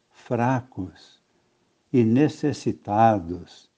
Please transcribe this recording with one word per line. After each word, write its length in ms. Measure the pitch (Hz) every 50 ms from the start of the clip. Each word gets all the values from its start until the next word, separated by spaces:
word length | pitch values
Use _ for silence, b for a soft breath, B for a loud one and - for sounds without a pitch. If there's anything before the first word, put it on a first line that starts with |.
| _ _
fracos 1120 | _ _ - - 127 117 120 123 131 123 120 - - - 92 90 - - - - _ _ _ _ _ _ _ _ _ _ _ _ _ _ _ _ -
e 100 | 127 117
necessitados 1700 | 110 113 131 151 147 - - - 147 123 - - 120 98 - _ - 104 107 113 113 110 101 85 82 87 87 82 - - - _ _ _